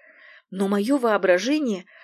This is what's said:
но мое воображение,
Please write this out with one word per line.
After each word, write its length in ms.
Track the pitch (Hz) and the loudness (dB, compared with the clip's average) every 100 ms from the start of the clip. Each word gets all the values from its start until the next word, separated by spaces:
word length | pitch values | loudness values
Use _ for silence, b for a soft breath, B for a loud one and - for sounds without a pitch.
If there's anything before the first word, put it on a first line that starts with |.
| B B B B _ | B B B B _
но 180 | 185 196 | -4 -2
мое 300 | 202 208 285 | 0 0 0
воображение, 840 | 233 202 190 180 220 302 269 190 B B | 0 2 2 2 2 -2 -2 -6 B B